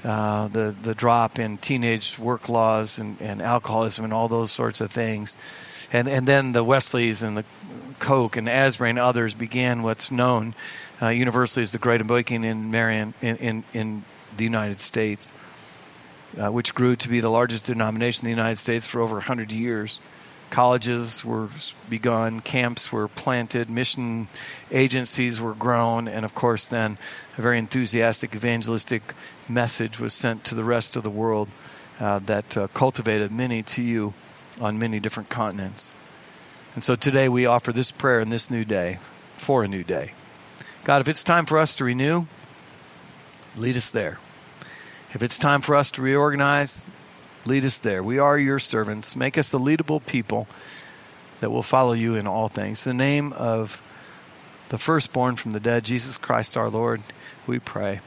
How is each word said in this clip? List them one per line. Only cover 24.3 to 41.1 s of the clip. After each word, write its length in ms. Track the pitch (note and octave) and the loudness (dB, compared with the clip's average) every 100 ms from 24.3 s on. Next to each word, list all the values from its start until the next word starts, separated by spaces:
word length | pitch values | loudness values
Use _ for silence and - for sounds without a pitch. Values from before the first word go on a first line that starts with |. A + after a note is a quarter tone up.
| - - - - | -12 -16 -16 -4
agencies 720 | C3 C3 B2+ B2 - B2 A2+ | 2 2 2 -2 -2 -2 -2
were 120 | A#2 | -4
grown, 540 | A2 A#2 A#2+ A#2 A#2 A2+ | -2 2 4 4 0 -2
and 160 | G#2+ | -4
of 100 | A2 | -6
course 340 | - B2 A2+ - | 0 0 2 -2
then 300 | A#2 A2 G#2 - - - - | 0 -2 -4 -12 -16 -14 -4
a 40 | |
very 160 | A#2+ A#2+ | 0 2
enthusiastic 760 | A2 C3 A#2+ A2+ A2+ A2+ A2+ | 0 0 0 4 4 2 -4
evangelistic 680 | G#2+ A#2+ A#2 A2+ A2+ - A#2 - - - - - | -4 -2 0 0 -2 -2 -4 -4 -18 -18 -20 -4
message 500 | A#2+ A#2+ - A2+ A2 | 0 0 0 -6 -4
was 140 | A#2 | -4
sent 300 | - B2 A2+ - | -2 -2 -2 -6
to 100 | A2+ | -4
the 80 | |
rest 320 | A2+ A#2+ A2 B2 | 0 0 0 -4
of 80 | |
the 60 | G#2+ | -4
world, 380 | G#2 A2+ G#2+ G#2 - - - - - | -2 0 0 -2 -8 -20 -20 -20 -6
uh, 200 | G#2 G2+ | -2 -2
that, 360 | G2 G#2 - - | 0 -2 -2 -4
uh, 120 | G2 | -4
cultivated 580 | - C3 B2+ A2+ G#2+ G#2 | 2 0 2 -2 0 0
many 320 | A2 B2+ A2+ | -2 -2 -2
to 180 | G#2+ - | -4 -4
you 320 | A#2+ A#2 G#2 G2+ - - - - | -2 0 -2 -6 -20 -20 -20 -6
on 200 | A2+ G#2+ | -4 -2
many 200 | A#2 G#2+ | -2 -2
different 300 | G#2+ - G2+ | -4 -8 -8
continents. 640 | A#2+ A2 G2 F#2+ G2+ - - - - - - - - - - | -4 -4 -4 -8 -10 -14 -16 -20 -20 -20 -20 -20 -20 -14 -6
And 80 | |
so 120 | - A#2+ | 0 2
today 320 | - C3+ C3+ | 4 4 4
we 180 | B2 B2 | 4 6
offer 280 | A#2+ A#2+ | 4 4
this 180 | A#2 B2+ | -2 -2
prayer 280 | - C3+ B2 | 0 4 4
in 100 | A2 | 2
this 200 | A2+ - | -2 -2
new 140 | A#2+ | -4
day 360 | A2 G2+ F2 F#2 - - - - | 0 0 0 -4 -14 -20 -20 -12
for 260 | - C3+ | 2 2
a 40 | G#2 | 2
new 160 | G2 | -2
day. 280 | F2 E2+ C2+ - - - - - - - | -4 -4 -4 -12 -20 -20 -20 -20 -20 -8
God, 180 | - C#3+ | 4 4
if 60 | |
it's 160 | C3+ | 4